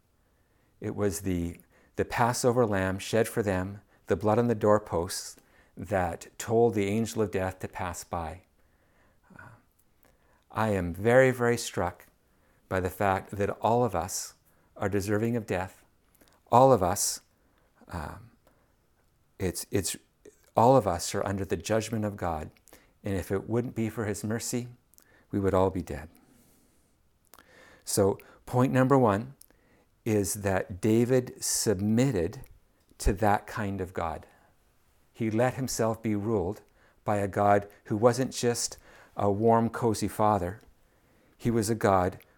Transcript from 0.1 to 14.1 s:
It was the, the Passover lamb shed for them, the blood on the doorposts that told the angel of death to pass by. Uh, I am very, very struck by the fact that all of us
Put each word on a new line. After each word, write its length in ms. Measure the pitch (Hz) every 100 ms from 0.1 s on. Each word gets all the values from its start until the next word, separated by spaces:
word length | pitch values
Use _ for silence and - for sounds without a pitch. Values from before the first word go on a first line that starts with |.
| _ _ _ _ _ _ -
It 140 | 107 98
was 260 | 101 -
the, 360 | 95 90 85 - _ _ _ -
the 100 | 101
Passover 600 | - 120 127 131 120 113
lamb 340 | 98 95 95
shed 280 | - 113 117
for 140 | -
them, 400 | 101 92 95 101 _ _ -
the 80 | 98
blood 220 | 107 107
on 100 | 120
the 80 | 107
doorposts 800 | 104 104 - 85 90 - - - _ _ _ -
that 500 | 92 98 87 85 - -
told 360 | - 117 117
the 140 | 104 98
angel 340 | 110 107 113
of 100 | 104
death 280 | 95 92 -
to 80 | -
pass 340 | - 90 85
by. 380 | - 87 80 87 _ _ _ _ _ _ _ _ _
Uh, 100 | - 117 - _ _ _ _ _ _ _ _ _
I 200 | - 110
am 220 | 98 87
very, 380 | 82 110 127 131
very 240 | 123 120 117
struck 520 | - - 90 - - _ _ _ _ _ -
by 140 | 92
the 80 | 90
fact 420 | - 101 95 -
that 180 | 101 98 -
all 240 | 107 120 123
of 100 | 87
us 380 | 92